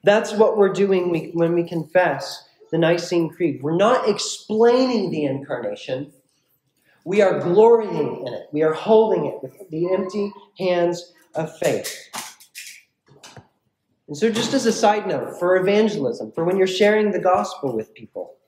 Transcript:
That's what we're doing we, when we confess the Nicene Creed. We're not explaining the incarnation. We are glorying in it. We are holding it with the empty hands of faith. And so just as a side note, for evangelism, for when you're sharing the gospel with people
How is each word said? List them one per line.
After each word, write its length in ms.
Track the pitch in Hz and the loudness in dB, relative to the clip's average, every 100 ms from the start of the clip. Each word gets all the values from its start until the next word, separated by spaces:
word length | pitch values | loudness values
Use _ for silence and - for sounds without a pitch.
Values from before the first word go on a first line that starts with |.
That's 300 | 190 208 214 | 4 2 2
what 240 | 214 214 214 | 4 4 6
we're 160 | 196 | 2
doing 380 | 180 196 190 175 | 2 2 2 2
we, 200 | 165 - | -2 -4
when 220 | 165 170 | -2 0
we 80 | 175 | 0
confess 840 | 170 170 156 185 175 139 - - - _ - | -2 -6 0 2 2 -2 -8 -14 -20 _ -4
the 60 | 160 | 0
Nicene 500 | 160 170 - 175 165 | 2 2 0 -2 -2
Creed. 340 | - 170 131 | -2 -4 -2
We're 140 | 139 165 | -4 2
not 320 | 208 254 220 | 2 2 0
explaining 1000 | 208 - - - 214 233 247 262 233 180 | -2 -4 -10 -6 2 4 4 2 0 -2
the 140 | 151 | -2
incarnation. 880 | 143 135 - 123 107 104 - 131 147 _ _ _ _ _ _ _ _ _ | -4 -4 -8 -8 -8 -10 -10 -10 -10 _ _ _ _ _ _ _ _ _
We 180 | - 196 | -2 2
are 160 | 196 - | 2 2
glorying 880 | 156 185 226 233 208 165 143 - 123 | 2 6 6 6 2 -4 -4 -6 -10
in 80 | |
it. 140 | 113 - | -12 -8
We 100 | 151 | -2
are 100 | 156 | -2
holding 540 | 156 202 220 220 180 143 | -2 4 4 4 0 -2
it 160 | - | -8
with 280 | - - - | -14 -18 -12
the 220 | 160 175 | -6 -2
empty 400 | 190 190 208 202 - - - | -2 -2 -6 -6 -8 -20 -6
hands 540 | 190 180 175 170 - _ _ | -2 0 0 -2 -10 _ _
of 220 | 151 160 - | -8 -8 -4
faith. 520 | 160 110 - - - - - - _ - - - _ _ _ _ - - _ _ _ _ _ _ - | -2 -2 -6 -14 -14 -16 -16 -20 _ -20 -18 -20 _ _ _ _ -20 -20 _ _ _ _ _ _ -16
And 80 | 143 | -2
so 140 | 226 | -2
just 240 | 220 240 | 0 -2
as 120 | 269 226 | 0 0
a 60 | |
side 340 | 208 214 214 190 | 2 2 2 -2
note, 320 | 143 - - | -6 -6 -4
for 180 | 175 185 | 0 2
evangelism, 760 | 185 208 220 165 131 - 113 | 2 2 2 0 -4 -6 -10
for 120 | - | -4
when 120 | 165 190 | -2 0
you're 100 | 190 | 0
sharing 440 | - 208 214 208 | 2 2 4 0
the 100 | 180 | 0
gospel 560 | 180 185 214 - 139 113 | 0 0 -2 -6 -6 -6
with 180 | 110 | -10
people 400 | - 110 98 90 - | -16 -16 -14 -14 -16